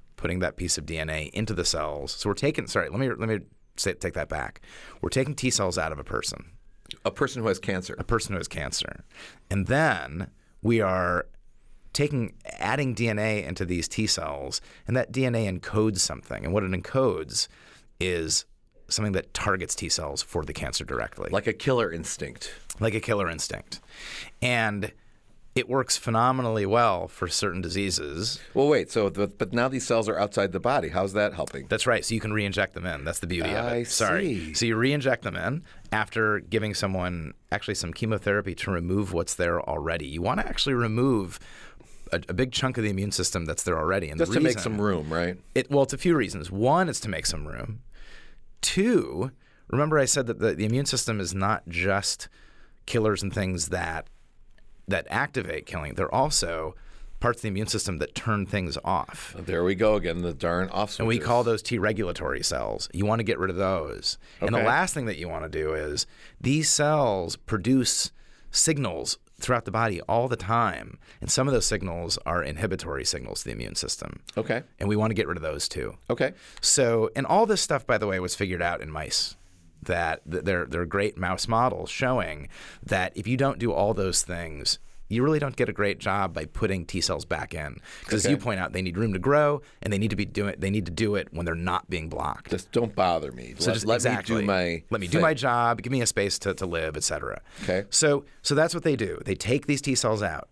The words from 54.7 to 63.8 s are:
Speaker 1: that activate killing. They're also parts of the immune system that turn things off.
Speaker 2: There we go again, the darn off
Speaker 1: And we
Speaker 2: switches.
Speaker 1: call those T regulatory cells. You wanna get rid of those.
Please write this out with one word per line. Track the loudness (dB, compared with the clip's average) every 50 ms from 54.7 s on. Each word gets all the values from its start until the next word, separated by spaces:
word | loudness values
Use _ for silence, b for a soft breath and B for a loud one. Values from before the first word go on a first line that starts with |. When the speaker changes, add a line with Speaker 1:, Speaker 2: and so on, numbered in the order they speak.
| -20 -12 -4
Speaker 1:
that | -2 -2 -2 0 -2
activate | -2 -2 -2 -2 -2 -4 -4 -4 -4 -6 -6
killing. | -6 -6 -6 -6 -4 -2
They're | -2 0 2 2
also | 2 2 2 2 0 0 0 -2 -4 -4 -6 -8 b b b b b b b b -2
parts | 0 0 0 0
of | -2
the | -2
immune | -2 -2 -2
system | -2 -2 -2 -2 -2 -2 -2
that | -4 -4 -6
turn | -4 0 0 0 0 0
things | 0 -2 -2 -2 -2 -4 -4 -2
off. | -2 -2 -2 -2 -4 -8 -12 -12 -12 -12
Speaker 2:
There | -10 -4 -2 0 2 2
we | 2 4
go | 4 4 4 4
again, | 4 2 0 -2 -2 -2
the | -2 -2
darn | -2 0 0 2 2 0 0
off | 0 -2 -2 -2 -2
Speaker 1:
And | 0 2
we | 2 2
Speaker 2:
switches. | 2 2
Speaker 1:
call | 4 4 4 4
those | 4 2 0
T | 0 -2 0
regulatory | 2 2 2 2 0 -2 -2 -2 -2 -2 -2 -2 -2 -2
cells. | 0 0 0 -2 -2 -4 -6 -6 -6 -4
You | 0 0
wanna | 2 2 2 2
get | 0 0
rid | 0 0 0
of | 0
those. | 0 0 2 2 0